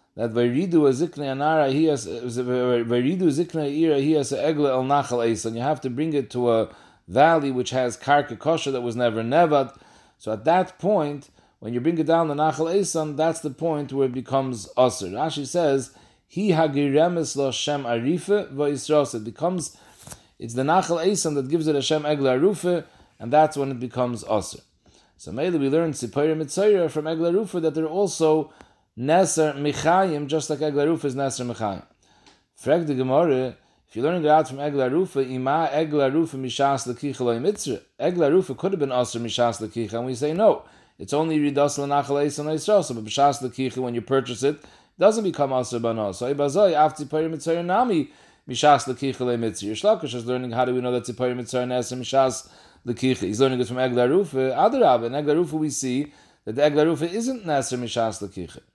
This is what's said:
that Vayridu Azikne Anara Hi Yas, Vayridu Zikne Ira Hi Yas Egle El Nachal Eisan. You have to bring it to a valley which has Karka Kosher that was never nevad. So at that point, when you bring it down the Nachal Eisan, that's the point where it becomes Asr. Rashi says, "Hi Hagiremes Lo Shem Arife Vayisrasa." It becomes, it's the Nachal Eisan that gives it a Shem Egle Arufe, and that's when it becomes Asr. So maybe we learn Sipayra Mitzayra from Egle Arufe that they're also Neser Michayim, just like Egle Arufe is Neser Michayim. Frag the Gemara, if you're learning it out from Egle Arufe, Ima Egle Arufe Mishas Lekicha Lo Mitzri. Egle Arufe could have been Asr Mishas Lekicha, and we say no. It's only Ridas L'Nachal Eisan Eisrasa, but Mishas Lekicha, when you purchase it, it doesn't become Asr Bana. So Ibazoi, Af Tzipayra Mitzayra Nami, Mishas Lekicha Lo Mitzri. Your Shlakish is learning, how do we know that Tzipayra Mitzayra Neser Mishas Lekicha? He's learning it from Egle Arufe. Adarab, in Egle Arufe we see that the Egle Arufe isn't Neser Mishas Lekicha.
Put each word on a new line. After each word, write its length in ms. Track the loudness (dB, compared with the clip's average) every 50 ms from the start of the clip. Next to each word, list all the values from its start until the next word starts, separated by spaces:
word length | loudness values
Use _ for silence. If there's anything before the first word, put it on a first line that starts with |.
| _ _ _
that 160 | -6 -6 -2
Vayridu 420 | 0 2 2 2 2 0 0 2 4
Azikne 540 | 4 4 4 4 2 -2 -4 -4 -6 -6
Anara 400 | -6 -4 -2 0 2 2 4 2
Hi 100 | 2 2
Yas, 280 | 2 2 2 2 0 -2
Vayridu 1160 | -6 -8 -8 -8 -6 -4 -4 -2 0 0 0 2 2 2 2 2 2 0 2 2 0 0 2 2
Zikne 580 | 2 2 0 -2 -2 -4 -4 -4 -2 0 2
Ira 140 | 2 2 2
Hi 40 | 2
Yas 340 | 2 2 2 2 2 0 -2
Egle 340 | 0 0 0 0 2 0
El 160 | 2 2 0 2
Nachal 420 | 2 2 0 0 0 0 0 0
Eisan. 300 | 0 0 0 -2 -4 -4
You 60 | -2
have 180 | -2 -2 -2 -2
to 80 | -4 -6
bring 240 | -4 -4 -4 -2 0
it 160 | -2 -2 -2
to 200 | -4 0 2 2
a 180 | 4 2 2 -2 -6 -14 -20 -20 _ _ _
valley 440 | 0 4 6 6 6 6 4 2 0
which 180 | -2 -2 -4 -2
has 260 | -2 0 0 -2 -4
Karka 420 | -4 0 2 2 2 2 0 -6
Kosher 340 | -4 -2 -2 -2 0 -2 -2
that 100 | -4 -2
was 160 | -4 -4 -2
never 260 | 0 0 0 0 -2 -2
nevad. 540 | 2 4 4 4 4 4 2 2 0 -6 _ _ _ _ _ _ _ _
So 160 | _ -8 -8 -8
at 100 | -2 0
that 340 | 2 2 2 2 -2 -6
point, 520 | -4 -2 0 0 0 0 -2 -6 -10 -14 -18 _ _ _ _ _ _
when 140 | -10 -6 -4
you 60 | -2
bring 180 | 0 0 0
it 100 | 0 2
down 200 | 2 2 2 2
the 60 | 0 0
Nachal 400 | 0 0 0 0 0 -2 0 0
Eisan, 420 | 0 0 0 -2 -4 -4 -4 -2
that's 240 | 0 0 0 0 -2
the 120 | -6 -8
point 420 | -6 -4 -4 -2 -2 -4 -4 -4 0
where 140 | 0 0
it 60 | 0 0
becomes 540 | -4 -4 -2 -2 -2 0 -2 -6 -8 -10 -4 2
Asr. 340 | 4 4 4 2 0 -6 -6
Rashi 340 | -4 -2 -2 -2 -4 -6 -6
says, 460 | -2 0 2 2 4 2 2 0 -4 -12 -20 -20 _ _ _ _ _ -6
"Hi 60 | 0
Hagiremes 960 | 2 2 4 4 2 2 2 2 2 4 4 4 4 4 2 0 -2 -2 -2
Lo 140 | -2 -2 0
Shem 320 | -2 -2 -2 -2 -2 -2 -2
Arife 720 | -2 -2 0 0 0 0 0 0 0 0 0 0 -4 -4
Vayisrasa." 600 | -2 -2 -2 -2 -2 -2 2 2 2 2 2 -2
It 80 | -8 -8
becomes, 540 | -10 -8 -4 -4 -2 -2 -4 -6 -8 -12 -18 -20 -20 -20 -20 -20 -18 -18 -20 _ _ _
it's 180 | -14 -12 -8 -4
the 80 | -2 0
Nachal 380 | 2 2 2 2 2 -2 0 2
Eisan 300 | 0 0 2 0 0 -2
that 120 | -2 -2
gives 200 | 0 -2 0 2
it 80 | 0 0
a 40 | 0
Shem 240 | 0 0 0 0 0
Egle 200 | 0 0 2 2
Arufe, 580 | 2 4 4 2 2 2 0 0 -2 -2 -2 -4 -8 _ _ _ _ _ -14
and 120 | -4 2
that's 240 | 4 4 4 4 2
when 160 | -2 -4 -4
it 80 | -4 -6
becomes 440 | -8 -6 -2 -2 -2 -2 -2 -6 -4
Asr. 340 | -2 -2 -2 -2 -4 -10 -16 -20 _ _ _ _ _ _ _ _ _ _
So 160 | _ -14 -10
maybe 280 | -6 -4 -2 -2 0 0
we 100 | 0 2
learn 220 | 2 2 0 0
Sipayra 440 | -2 -6 -8 -4 -2 0 0 0 0
Mitzayra 540 | -2 -4 -4 -2 2 4 4 4 4 2 0
from 160 | -2 -4 -4
Egle 260 | -4 -2 -2 0 0
Arufe 300 | 0 0 0 -2 -4 -2
that 140 | -2 0 0
they're 100 | 0 -2
also 640 | -2 0 0 -2 -2 0 2 4 4 4 4 2 -2 -10 -20 -20 _ _ _ _ _ _
Neser 580 | -6 0 4 4 4 4 4 2 2 2 0 0
Michayim, 720 | -2 -2 -2 -2 0 2 2 4 4 4 2 0 -2 -4
just 240 | -2 -2 -2 -2 -4
like 140 | -4 -2 -2
Egle 200 | -2 0 0 2
Arufe 220 | 2 0 0 -2
is 100 | -4 -2
Neser 300 | -2 -2 -2 -4 -4 -6
Michayim. 380 | -6 -6 -4 -4 -6 -6 -8 -12 _ _ _ _ _ _ _ _ -20 _ _ _ _ _
Frag 320 | -6 0 0 2 2 2
the 80 | 0 -2
Gemara, 600 | -2 0 2 2 2 4 4 2 0 0 -2 -6 -12 _ _ _ _ _
if 80 | _ -6
you're 80 | -4 -2
learning 220 | -2 0 0 2
it 40 | 4
out 180 | 4 4 4
from 120 | 0 -4 -6
Egle 300 | -6 -4 -2 0 0 0
Arufe, 400 | 0 0 -2 0 -2 -2 -2 -2
Ima 400 | -4 -4 -2 -2 0 0 0 0
Egle 280 | 0 -2 -2 0 0 0
Arufe 400 | 0 2 2 0 0 -2 -4 -8
Mishas 520 | -8 -6 -2 0 2 2 2 0 -2 -6
Lekicha 280 | -8 -6 -6 -8 -4 -2
Lo 200 | -2 0 0 0
Mitzri. 400 | 0 -2 -2 -2 -4 -6 -6 -6 -8 _ _ -4
Egle 320 | -4 -2 0 2 2 4
Arufe 260 | 4 4 2 0 -4
could 140 | -4 -4 -4
have 80 | -2 -2
been 100 | -2 0
Asr 320 | 0 0 0 0 -2 -6
Mishas 400 | -6 -4 0 0 0 0 0 -2
Lekicha, 320 | -8 -8 -6 -6 -6 -4 -4
and 140 | -6 -6
we 80 | -6 -4
say 180 | -4 -4 -2 0
no. 300 | 4 4 4 4 4 -2 -12 -20 _ _ _ _
It's 160 | -16 -8 -2 -2
only 260 | 0 0 2 0 2
Ridas 380 | 0 2 2 2 2 2 0
L'Nachal 480 | -2 -2 0 0 0 0 0 0 0 0
Eisan 200 | -2 -2 -4 -4
Eisrasa, 500 | -4 -4 -2 0 2 2 2 2 0 -4
but 100 | -8 -8
Mishas 360 | -6 0 2 4 2 2 0
Lekicha, 360 | -4 -8 -4 -4 -4 -4 -4
when 160 | -4 -4 -4 -4
you 80 | -6
purchase 400 | -4 0 0 0 0 -2 -4 -2
it, 140 | -2 -2 -2
it 440 | -2 -8 -20 -20 -20 _ _ _ 2
doesn't 240 | 4 4 4 2 0
become 280 | -4 -2 -2 -2 0
Asr 280 | 0 -2 -2 -2 -4 -4
Bana. 320 | -2 -2 -2 -2 -2 -4 -4
So 200 | -4 -4 -4 -2
Ibazoi, 400 | 0 -2 0 2 2 2 4 4
Af 220 | 4 4 2 2
Tzipayra 360 | -4 -8 -6 -4 -2 -2 -2
Mitzayra 320 | -4 -6 -4 -2 -2 -2 -2
Nami, 460 | 0 0 0 2 2 0 0 -2 -4 -8 _ _ _ _ _ _ -10
Mishas 360 | -2 2 6 6 6 6 2
Lekicha 340 | -2 -6 -4 -4 -6 -4 -2
Lo 180 | -2 -2 -2
Mitzri. 260 | -2 -2 -4 -6 -6 -6
Your 120 | -6 -6
Shlakish 400 | 0 2 2 2 2 -2 -6 -8
is 100 | -8 -4
learning, 260 | -4 -4 -4 -4 -4
how 140 | -2 -2 0
do 80 | 0 0
we 80 | -2
know 100 | -2 -2
that 120 | -2 -4 -4
Tzipayra 360 | -6 -4 -4 -2 -2 -2 -4
Mitzayra 280 | -6 -4 -4 -4 -2
Neser 300 | -2 -2 -4 -4 -4 -8
Mishas 520 | -10 -6 0 2 2 2 2 0 -4 -10 -16 -20 -20 -20 -20 _ _ -8
Lekicha? 360 | -8 -4 0 0 0 0 0
He's 180 | -2 -4 2 2
learning 220 | 2 2 2 0
it 60 | -2
from 120 | -2 -2 -2
Egle 280 | 0 0 2 2 2
Arufe. 460 | 4 4 2 0 0 -2 -2 -2 0 2
Adarab, 520 | 2 2 2 4 4 4 6 6 4 2
in 100 | -2 -4
Egle 200 | -2 0 0 2
Arufe 180 | 2 0 0 -2
we 160 | -4 -4 -4
see 420 | -4 -4 -4 -2 -2 -2 -4 -6 -10 -18 -20 _ _ _ _
that 100 | -8 0
the 80 | 2 2
Egle 220 | 2 4 4 2
Arufe 240 | 2 2 0 -2 -4
isn't 340 | -4 -4 -4 -4 -6 -6 -4
Neser 340 | -2 -2 -2 -2 -2 -4 -6
Mishas 420 | -6 -4 -2 -2 -2 -2 -2 -6
Lekicha. 380 | -10 -10 -10 -12 -12 -12 -14 -18 -20 _